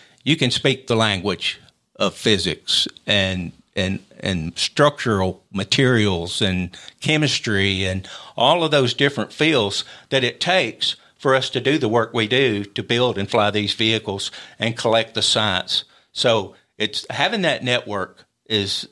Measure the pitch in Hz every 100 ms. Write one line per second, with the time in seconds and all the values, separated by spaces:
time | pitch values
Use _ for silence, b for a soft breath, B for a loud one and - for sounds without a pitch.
0 | B B 123 - 127 - 143 131 - 113
1 | 110 98 98 87 - - - _ _ -
2 | 98 - 120 98 90 78 - - - -
3 | - 101 95 92 85 - _ - 92 98
4 | - - - 92 80 - - - 147 -
5 | 123 101 92 90 _ - - - 127 120
6 | 104 87 87 - 98 92 90 B B B
7 | - 156 147 - - 101 98 95 95 92
8 | 92 B B - 131 170 160 147 123 -
9 | 143 139 107 - 156 147 101 - B B
10 | B 139 120 - - 185 120 - - -
11 | b b 139 131 127 131 123 156 117 117
12 | 110 120 107 123 135 104 101 - 101 120
13 | 123 98 98 117 104 104 104 - 110 113
14 | 107 98 - B B B 113 113 117 113
15 | 110 110 - 117 107 92 - - - b
16 | b - 127 113 95 b b _ - -
17 | - - 170 151 160 131 123 123 - 101
18 | 92 - _ _ _ 110 98 - -